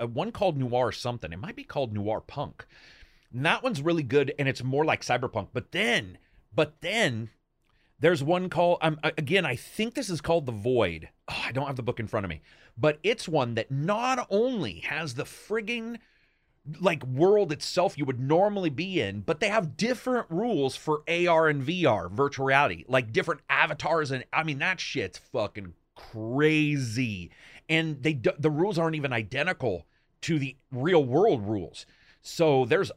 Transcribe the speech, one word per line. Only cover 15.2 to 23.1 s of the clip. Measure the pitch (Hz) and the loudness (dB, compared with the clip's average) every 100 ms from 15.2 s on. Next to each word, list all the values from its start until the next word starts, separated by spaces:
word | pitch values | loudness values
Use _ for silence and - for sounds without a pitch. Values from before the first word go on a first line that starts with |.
frigging, | 135 - - 220 208 233 226 233 _ _ _ _ _ _ 143 156 | -8 -12 -6 -4 -4 -6 -6 -12 _ _ _ _ _ _ -16 -2
like, | 180 151 127 | 0 0 -4
world | 127 185 208 180 | 4 6 6 2
itself | 151 - 180 185 - | -2 -2 2 0 0
you | |
would | 135 120 | -4 -2
normally | 135 165 208 202 175 | 2 4 4 2 -2
be | 131 190 175 | -2 -2 0
in, | 98 101 | 0 -2
but | 98 160 | -4 -2
they | 208 | 0
have | 220 160 - | 0 -2 -2
different | 226 233 254 240 - | -2 -2 0 -2 0
rules | 165 240 160 135 - | -2 0 2 0 -2
for | - 151 - | -2 -2 0
A | 170 175 | 0 4
R | 160 156 | 6 4
and | 143 | 2
V | 131 180 147 | -2 2 2
R, | 104 87 | 2 0
virtual | 104 139 135 135 | 0 0 0 2
reality, | 135 139 82 - | 4 4 -2 0
like, | 131 110 | 0 2